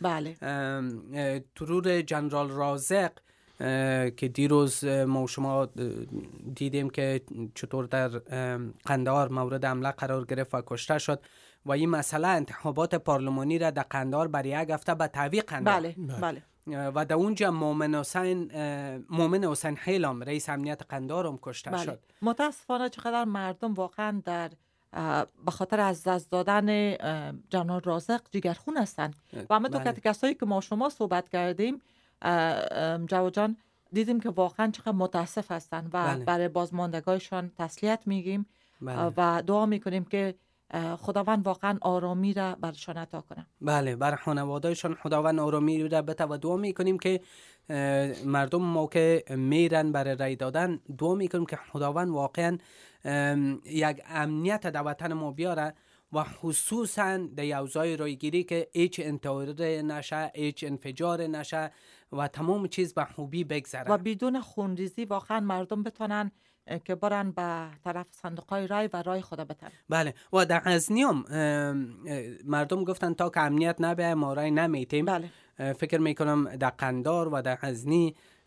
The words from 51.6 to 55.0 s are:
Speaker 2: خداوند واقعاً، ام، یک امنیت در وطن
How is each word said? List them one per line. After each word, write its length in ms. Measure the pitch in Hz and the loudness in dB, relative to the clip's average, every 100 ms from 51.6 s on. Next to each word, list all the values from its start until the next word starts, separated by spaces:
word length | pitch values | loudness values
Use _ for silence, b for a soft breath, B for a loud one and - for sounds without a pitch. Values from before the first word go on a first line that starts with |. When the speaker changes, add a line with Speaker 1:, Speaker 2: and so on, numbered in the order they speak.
| - | -8
Speaker 2:
خداوند 360 | 147 143 156 180 | -2 0 0 0
واقعاً، 500 | 147 139 - 170 175 B B B B | 0 0 0 0 0 B B B B
ام، 560 | 143 143 143 143 139 135 | -2 2 2 4 2 0
یک 380 | - 156 151 143 - | -4 0 0 0 -6
امنیت 580 | 160 151 156 180 208 180 | -4 -2 0 0 0 -2
در 160 | 151 | -2
وطن 300 | 147 143 | -4 -4